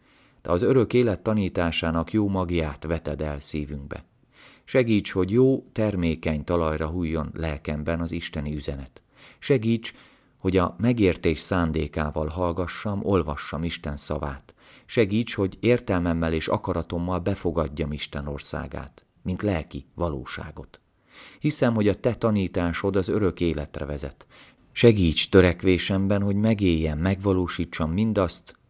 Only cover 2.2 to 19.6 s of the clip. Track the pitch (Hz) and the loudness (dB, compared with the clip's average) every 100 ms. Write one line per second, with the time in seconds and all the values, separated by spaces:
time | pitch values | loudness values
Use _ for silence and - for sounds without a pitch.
2.2 | 104 95 87 87 78 71 80 82 78 76 | 2 0 0 0 -2 -4 -4 -4 -4 -6
3.2 | 76 73 - 76 71 71 71 - - _ | -4 -6 -6 -6 -6 -8 -10 -12 -16 _
4.2 | _ _ - - - 135 117 104 - 98 | _ _ -20 -20 -2 2 4 2 2 0
5.2 | 92 113 131 135 - - 107 95 85 78 | 2 4 4 4 -2 -2 0 0 0 0
6.2 | 82 76 73 87 80 78 78 87 82 78 | -2 -2 0 0 0 -2 -2 -2 -2 -2
7.2 | 76 - 80 73 - 76 76 82 85 87 | -4 -6 -6 -6 -6 -6 -4 -4 -4 -6
8.2 | - 76 73 76 71 69 67 - _ _ | -8 -6 -6 -6 -6 -8 -10 -18 _ _
9.2 | - - - 135 110 113 113 - - _ | -20 -8 0 0 2 -2 -4 -16 -20 _
10.2 | _ _ 95 90 90 - 113 120 95 82 | _ _ 0 2 2 0 0 4 4 2
11.2 | 87 78 - 95 82 78 73 - 76 78 | 0 0 0 0 0 0 -2 -4 -4 -2
12.2 | 78 85 87 85 85 - 110 101 87 98 | -4 -2 -2 -2 -6 -6 -6 -4 0 0
13.2 | 76 73 - 78 82 - 73 73 - 76 | 0 -4 -6 -4 -4 -4 -8 -6 -4 -4
14.2 | 76 67 - - - - - - 101 107 | -4 -8 -14 -20 -20 -20 -4 2 2 2
15.2 | 120 - 95 - 110 120 - 92 87 82 | -2 -2 -2 0 2 2 2 0 0 0
16.2 | 80 80 - - - 87 82 85 87 90 | 0 -2 -2 -2 -2 -4 -4 -4 -4 -4
17.2 | 90 98 87 80 78 76 76 73 - 78 | -4 -4 -2 -2 -2 -4 -6 -6 -8 -8
18.2 | 71 71 - 73 71 71 67 - _ _ | -8 -8 -8 -8 -8 -10 -14 -18 _ _
19.2 | 90 90 104 87 | -6 -2 0 -2